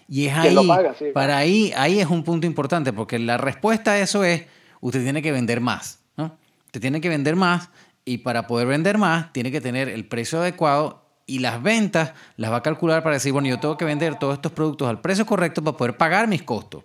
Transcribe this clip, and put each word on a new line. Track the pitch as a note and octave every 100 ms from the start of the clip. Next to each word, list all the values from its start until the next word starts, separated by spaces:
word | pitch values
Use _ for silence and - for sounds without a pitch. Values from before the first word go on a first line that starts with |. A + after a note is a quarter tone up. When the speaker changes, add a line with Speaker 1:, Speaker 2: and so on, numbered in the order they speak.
| -
Speaker 1:
Y | C#3 C#3+
es | D#3
Speaker 2:
¿Quién | E3+ F#3
lo |
Speaker 1:
ahí, | F3+
Speaker 2:
paga? | F3+ D#3+
Sí, | - D3
Speaker 1:
para | C3+ C#3
Speaker 2:
claro. | C#3+
Speaker 1:
ahí, | D#3 G#3+ G3+ B2+
ahí | D3 G3+
es | D#3+
un | E3+
punto | D#3 E3+ E3+
importante, | D3+ C3+ F3 C3+
porque | G#2 G#2+ A#2
la | A#2 A#2+
respuesta | C3+ - G#3+ A3 A3
a | G3+
eso | F#3+ G3+
es, | F3+ E3 - _ _ _
usted | B2 C3
tiene | B2+ D3+
que | D#3
vender | C3 A#2 A#2
más, | B2 F#2 - - _ -
¿no? | D#3+ - _ _ _
Usted | G#2
tiene | B2+ D#3
que | E3+
vender | D3+ C#3+ F3
más | F3+ F3 - _ _ _ B2+
y | A#2+
para | B2+ A#2 A2+
poder | A#2+ B2
vender | C#3+ F3+ G#3+
más | F#3 E3 D#3+
tiene | C3 B2
que | D3
tener | B2 B2+ C3
el | A2 G2+
precio | A#2 A2+ E3
adecuado | F3 F3 D#3 C#3+ D3+ - _ _ -
y | B2+
las | B2 A#2
ventas | F3 A3+ G3 E3 D3+ - - -
las | A2
va | A#2+
a |
calcular | D#3 D3+ E3+ D#3+
para | D#3 C#3
decir, | C#3
"Bueno, | C#3 C3+
yo | B2
tengo | D3+ D3+
que | D#3+
vender | D3 E3 C3+
todos | C#3 C#3
estos | D#3
productos | D3+ D#3 C#3 B2+
al | G#2+
precio | F3 G3 G#3+
correcto | G3 E3+ -
para | D3+ C3+
poder | A#2+ -
pagar | E3 F#3+ A3+
mis | E3+
costos", | - G#2+ - D2+